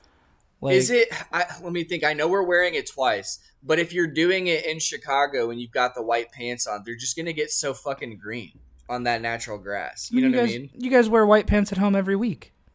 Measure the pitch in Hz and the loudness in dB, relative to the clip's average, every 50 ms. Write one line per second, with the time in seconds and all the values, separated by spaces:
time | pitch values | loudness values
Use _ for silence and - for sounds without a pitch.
0 | _ _ _ _ _ _ _ _ _ _ _ - - 139 135 131 127 233 247 240 | _ _ _ _ _ _ _ _ _ _ _ -6 0 2 4 4 4 4 4 2
1 | 233 233 - - - - - 170 175 - - - 175 175 175 175 165 - 180 165 | 2 2 -2 -8 -10 -6 -4 -4 -4 -4 -6 -10 -8 -6 -4 -4 -4 -4 -4 -2
2 | 151 151 156 147 151 170 185 196 190 175 175 175 180 175 165 147 127 - - - | 0 0 0 2 0 2 2 2 2 2 4 4 4 2 0 -2 -6 -6 -4 -2
3 | 131 123 110 101 95 - - - - _ _ _ - 131 156 165 170 165 165 180 | 0 0 0 0 -2 -8 -10 -12 -14 _ _ _ -4 0 0 0 0 0 0 -2
4 | 175 160 135 151 165 175 190 190 185 175 165 156 - 156 156 160 151 - 156 139 | -2 0 0 0 2 2 2 2 0 0 -2 -2 -2 -4 -4 -4 -4 -6 -6 -8
5 | - - 135 139 143 143 143 127 117 117 117 120 120 117 - 135 123 123 - 123 | -6 -2 0 2 2 2 0 0 -2 -2 -4 -6 -8 -6 -2 0 0 0 0 -2
6 | 113 113 117 117 - - - 131 120 120 123 120 - 117 107 104 101 117 117 117 | -2 0 0 0 0 -4 -8 -10 -8 -6 -6 -6 -6 -6 -6 -8 -8 -10 -10 -8
7 | 127 127 - 160 165 170 160 151 151 147 - - - 143 131 - - 143 139 - | -8 -8 -6 -6 -6 -6 -4 -6 -4 -4 -4 -4 -4 -4 -6 -6 -6 -8 -8 -8
8 | 139 120 110 98 95 104 113 123 101 80 - - - - - - - - 123 123 | -8 -12 -12 -12 -12 -10 -10 -10 -10 -12 -16 -20 -20 -20 -20 -18 -12 -8 -6 -4
9 | 120 120 120 113 113 117 117 117 113 120 107 101 92 98 101 98 82 65 - - | -2 -2 -2 -2 -2 -4 -6 -6 -6 -8 -10 -10 -8 -6 -6 -6 -6 -8 -10 -12
10 | - - 226 - 254 - 247 254 240 226 117 123 139 139 - - 247 254 269 247 | -8 -2 0 2 4 4 4 4 2 0 0 -4 -8 -12 -14 -10 -2 2 4 4
11 | 240 220 220 226 214 208 214 214 - - 208 208 202 - 196 185 202 208 196 196 | 6 6 6 6 6 8 6 6 6 4 2 2 2 2 0 2 2 4 4 2
12 | 190 190 196 196 233 233 156 - - - _ _ _ _ _ | 2 0 0 -2 -2 -2 -4 -6 -10 -20 _ _ _ _ _